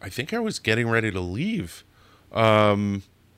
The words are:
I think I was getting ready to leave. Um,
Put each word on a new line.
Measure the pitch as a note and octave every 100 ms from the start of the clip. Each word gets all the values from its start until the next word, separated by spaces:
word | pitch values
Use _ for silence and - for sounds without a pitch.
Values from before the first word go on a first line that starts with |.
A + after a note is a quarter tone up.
I | G2
think | - C#3
I | A3+
was | A3 -
getting | - A2+ A#2
ready | A2+ A2
to | F#2
leave. | F2+ G2 G3 A3+ F2 - - _ _ _ _
Um, | - A2+ G#2+ G#2 G#2 G2+ G2 - _ _